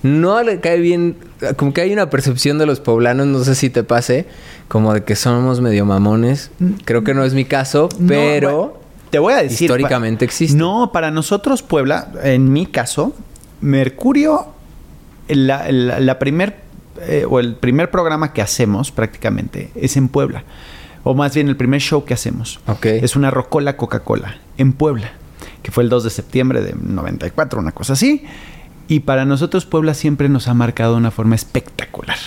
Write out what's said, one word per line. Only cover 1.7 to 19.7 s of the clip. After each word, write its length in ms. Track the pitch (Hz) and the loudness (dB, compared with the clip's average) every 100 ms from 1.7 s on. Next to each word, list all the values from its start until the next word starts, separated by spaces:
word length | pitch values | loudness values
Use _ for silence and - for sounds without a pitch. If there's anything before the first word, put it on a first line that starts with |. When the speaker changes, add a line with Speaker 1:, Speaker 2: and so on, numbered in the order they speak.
Speaker 1:
que 80 | 139 | 0
hay 120 | 185 | 0
una 160 | 208 170 | 0 0
percepción 480 | 135 131 123 143 147 | 0 0 0 0 2
de 80 | 151 | 0
los 120 | 131 | 0
poblanos, 480 | - 113 120 127 139 | 2 2 4 2 2
no 160 | 135 | 2
sé 140 | 127 135 | 2 2
si 120 | 131 | 2
te 140 | 120 | 0
pase, 440 | 110 120 117 127 185 - - - - | 2 0 2 0 -2 -14 -20 -20 -2
como 260 | 110 110 | 2 2
de 80 | 107 | 2
que 140 | 98 101 | 0 0
somos 440 | 123 120 127 123 | 2 2 2 2
medio 240 | 123 104 | 2 2
mamones. 680 | 101 98 101 110 120 139 - - | 2 2 4 4 2 0 -6 -2
Speaker 2:
Mm. 80 | 180 196 | -2 -2
Speaker 1:
Creo 180 | - 117 | -2 0
que 100 | 110 | 2
no 120 | 139 | 0
es 100 | 131 | 0
mi 100 | 135 | 0
caso, 440 | 127 139 135 147 170 - | 0 -2 0 0 0 2
Speaker 2:
No, 80 | 175 | 2
Speaker 1:
pero 460 | 143 147 147 139 147 | 4 2 2 0 0
Speaker 2:
bueno, 160 | 233 - - - - | -4 -8 -20 -20 -2
te 80 | 151 | 0
voy 140 | 175 | 4
a 100 | 269 | 2
decir, 200 | 143 113 123 | 0 0 2
Speaker 1:
históricamente 560 | 123 135 127 113 110 123 | 2 2 0 -2 0 -2
Speaker 2:
pa-, 40 | |
Speaker 1:
existe. 260 | - 160 143 | 0 2 4
Speaker 2:
no, 360 | 170 214 247 | 2 0 0
para 180 | 175 160 | 0 -2
nosotros 540 | 156 151 202 262 269 | -2 -2 -2 0 -2
Puebla, 420 | - 156 131 160 - - | 0 0 2 -2 -4 -4
en 300 | 139 127 131 | 2 4 4
mi 140 | 143 185 | 2 0
caso, 460 | - 117 - 190 - - - - - | -4 -2 -2 -4 -6 -18 -20 -20 -6
Mercurio, 840 | 147 135 131 - 247 285 302 302 - - - - - - - - - | 0 2 0 0 0 2 2 0 -2 -18 -20 -20 -20 -20 -20 -20 -2
la, 460 | 143 131 139 147 | 0 2 0 0
la, 260 | 131 123 127 | 0 0 2
la 200 | 131 131 | 0 2
primer, 380 | 135 160 202 - - - - - | -2 0 -2 -6 -20 -20 -20 -16
eh, 260 | 170 151 - | -4 -2 2
o 120 | 127 | 0
el 160 | 120 113 | 0 -2
primer 340 | 123 135 175 | 0 2 2
programa 420 | 185 165 156 160 | 0 0 -2 -2
que 100 | - | -2
hacemos 500 | 101 - 113 101 135 | -4 0 0 0 -2
prácticamente 800 | - 110 - 110 104 - 92 92 | -4 -4 -4 -4 -4 -6 -10 -12